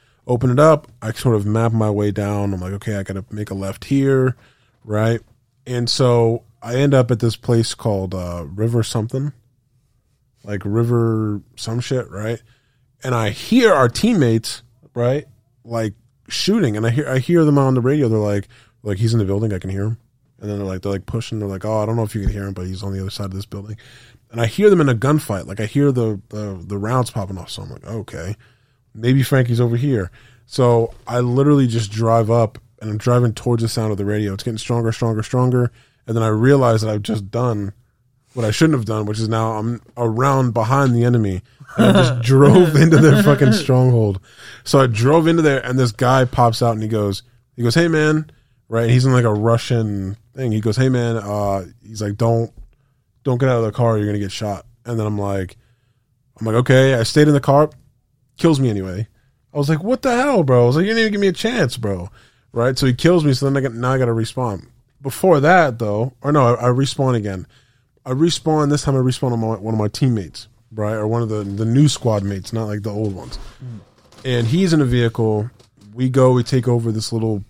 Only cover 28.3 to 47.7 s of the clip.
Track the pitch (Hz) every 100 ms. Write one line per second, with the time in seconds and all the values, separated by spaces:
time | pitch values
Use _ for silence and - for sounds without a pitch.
28.3 | 107 _ _ _ _ _ 107 117 135 123
29.3 | 135 120 117 120 117 143 120 87 - _
30.3 | _ _ - 123 117 117 - - 123 123
31.3 | 123 143 143 127 113 101 107 113 113 107
32.3 | 117 110 - _ - 107 107 123 123 120
33.3 | 110 127 117 113 - 110 101 101 107 104
34.3 | 98 - 113 - 120 113 - 117 110 -
35.3 | 127 127 123 120 _ _ _ - 113 110
36.3 | 107 123 139 123 110 110 107 104 107 95
37.3 | 117 123 107 98 - _ _ _ _ _
38.3 | 123 110 107 160 139 107 107 104 107 110
39.3 | 113 113 107 110 120 _ - 117 110 139
40.3 | 135 127 113 110 139 135 120 120 120 104
41.3 | 92 - _ - - 220 - 123 123 117
42.3 | 135 143 180 170 151 165 156 156 139 196
43.3 | 139 143 214 151 127 127 120 107 95 _
44.3 | - - - - 143 131 107 123 160 160
45.3 | 170 156 135 120 127 123 - 123 131 127
46.3 | - 120 110 120 110 107 110 101 95 -
47.3 | _ _ - 117